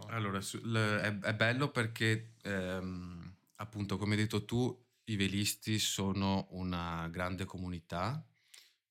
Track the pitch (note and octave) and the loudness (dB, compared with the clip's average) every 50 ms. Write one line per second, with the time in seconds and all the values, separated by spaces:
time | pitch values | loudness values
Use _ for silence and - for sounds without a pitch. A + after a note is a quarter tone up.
0 | G#2+ G#2+ A#2 A2+ G#2 G2 G2 G2 G2 - - A2 - A#2 A2+ A2 A2 G#2+ G#2 F#2+ | -10 -6 -4 -2 0 0 -2 -2 -4 -6 -6 -6 -2 0 2 4 4 4 4 2
1 | F#2 G#2+ G#2 G2 - A2 A2+ G#2 A2+ A2+ A#2+ C3+ D3 C#3+ - B2+ A2+ A2+ A2+ - | 2 0 0 0 0 0 2 4 4 4 4 2 0 0 2 0 -2 0 0 2
2 | A2+ A2 A2 A2 - - - - - G2+ G2 F#2+ F2+ F2+ F#2+ F#2 F2+ F#2 F2+ F2+ | 4 4 4 2 0 -6 -16 -10 -4 -2 -2 -2 0 -2 -2 -2 -4 -4 -6 -6
3 | F2+ F2 F2 E2+ F2 F2 F#2 - _ _ _ - G#2 - - G2+ G2+ G2 G2 F#2+ | -8 -8 -10 -12 -12 -14 -16 -18 _ _ _ -10 -10 -8 -4 -4 -2 -2 -2 0
4 | G#2 G#2 G#2+ G#2 G#2+ A2 A2+ G#2 - - A2+ A#2+ B2+ - - - _ _ _ _ | 2 2 4 4 4 2 2 0 0 0 2 2 2 2 0 -4 _ _ _ _
5 | _ - G#2+ G2 G2 F#2+ F#2+ G2+ G2+ - - - - A2 G#2+ G2+ - - - G#2 | _ -4 0 0 0 2 2 2 0 0 -2 -2 -2 0 2 2 2 0 0 0
6 | G2 F#2+ F#2 G2 G2 G2 G2 F#2+ - - F2+ F#2 F2+ F2+ F2+ E2+ E2+ E2+ E2 E2 | 0 2 2 2 4 4 4 2 0 -2 -6 -4 -2 -2 -2 -2 -2 -2 -4 -4
7 | E2 E2 E2 F2+ F2+ F2+ F#2 F2 F#2+ - - F2 F2+ F2+ F2+ E2 - - E2+ E2+ | -4 -4 -2 -2 -2 -2 -2 -4 -6 -6 -6 -6 -6 -6 -6 -8 -6 -6 -2 -2
8 | F#2 A2+ D3 D#3+ - - _ _ _ _ - - - _ _ _ _ _ | 0 0 -2 -4 -6 -10 _ _ _ _ -20 -20 -20 _ _ _ _ _